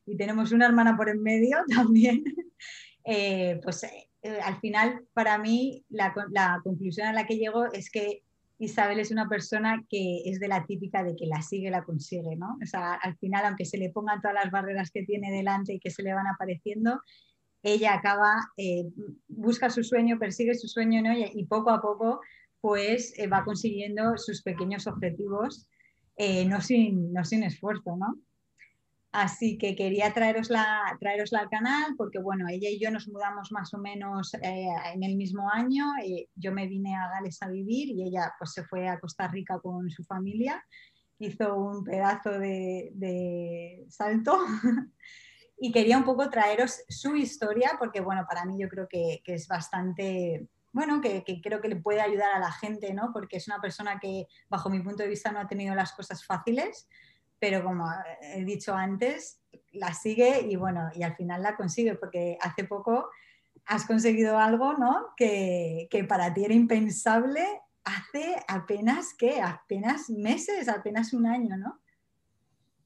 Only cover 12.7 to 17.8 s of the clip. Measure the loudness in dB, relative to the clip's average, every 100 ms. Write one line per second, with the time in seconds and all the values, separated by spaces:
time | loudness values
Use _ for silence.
12.7 | -6 -4 -4 -4 -6 -2 0 0 -2 -6
13.7 | -4 -4 -4 -4 -2 0 0 0 -2 -2
14.7 | -4 -4 -6 -4 -4 -2 -2 0 0 -2
15.7 | -6 -8 -6 -4 -2 -2 -4 -4 -6 -6
16.7 | 0 0 0 -6 -20 _ _ _ _ 0
17.7 | 4